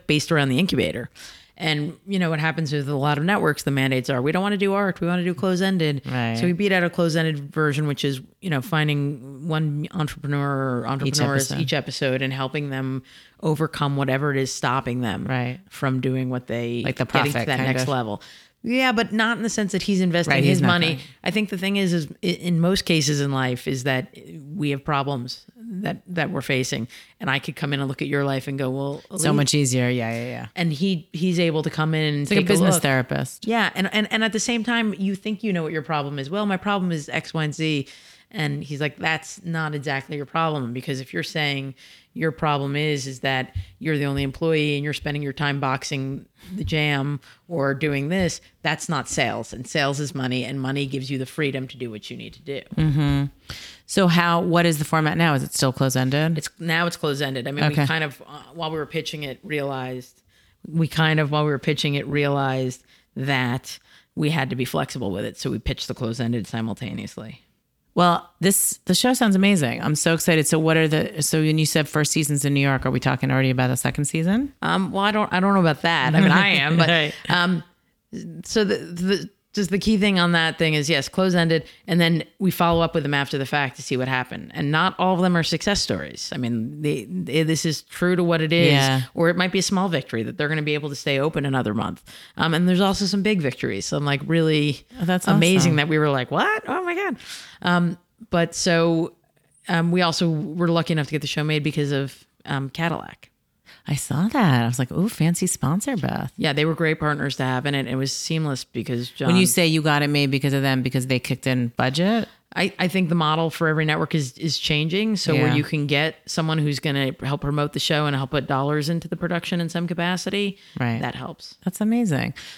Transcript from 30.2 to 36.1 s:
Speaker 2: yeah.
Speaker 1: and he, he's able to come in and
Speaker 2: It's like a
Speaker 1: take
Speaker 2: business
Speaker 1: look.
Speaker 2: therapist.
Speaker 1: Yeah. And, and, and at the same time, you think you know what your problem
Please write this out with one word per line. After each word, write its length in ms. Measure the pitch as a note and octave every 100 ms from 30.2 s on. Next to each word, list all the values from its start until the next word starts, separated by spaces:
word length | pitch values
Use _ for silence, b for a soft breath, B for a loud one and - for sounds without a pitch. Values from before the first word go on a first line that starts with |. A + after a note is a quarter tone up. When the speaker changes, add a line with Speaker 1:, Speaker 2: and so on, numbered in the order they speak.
| A#2+
Speaker 2:
yeah. 200 | A#2+ A#2 -
Speaker 1:
and 160 | E3+
he, 380 | C#3+ G3 F3 -
he's 300 | E3 F#3 F3
able 200 | E3+ D#3
to 60 | D3
come 240 | - D#3
in 200 | D#3 D#3
and 80 | D3
Speaker 2:
It's 100 | C#3+
like 60 | G3+
a 40 |
Speaker 1:
take 60 | F#3
Speaker 2:
business 280 | F#3+ F#3 E3
Speaker 1:
look. 80 |
Speaker 2:
therapist. 640 | C#3+ C3 B2 C#3+ C3+ - G#3+
Speaker 1:
Yeah. 240 | A#3 G3 -
And, 140 | F#3
and, 140 | G#3+ G#3+
and 100 | A3
at 80 | A3
the 80 | G#3+
same 240 | A#3 A#3+
time, 300 | A3 A#3 A3 G3
you 160 | G3 G3
think 280 | G#3+ G3+
you 80 | A3
know 120 | F3
what 100 | D#3+
your 80 | E3
problem 360 | C#3+ D3+ C#3+